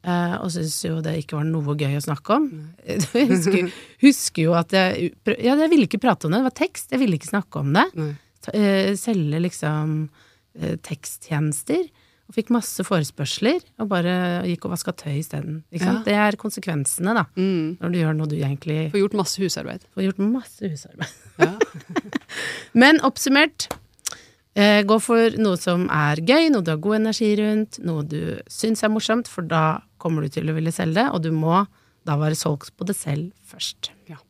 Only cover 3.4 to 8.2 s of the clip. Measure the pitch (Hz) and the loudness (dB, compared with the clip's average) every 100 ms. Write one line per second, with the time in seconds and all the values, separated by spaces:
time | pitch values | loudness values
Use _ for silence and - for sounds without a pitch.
3.4 | 165 190 175 - - _ 269 269 - - | 2 2 0 -6 -20 _ 6 6 -2 0
4.4 | 160 170 165 190 185 - 175 - - 208 | 2 2 2 2 2 0 -4 -4 -4 0
5.4 | 233 285 311 330 190 214 254 180 160 190 | 2 2 4 4 4 2 0 0 0 0
6.4 | 262 - 349 - - 262 262 160 - 202 | 0 -2 -4 -4 -6 0 2 0 -2 -4
7.4 | - 151 139 165 330 170 156 147 | -4 -4 0 2 2 0 -8 -8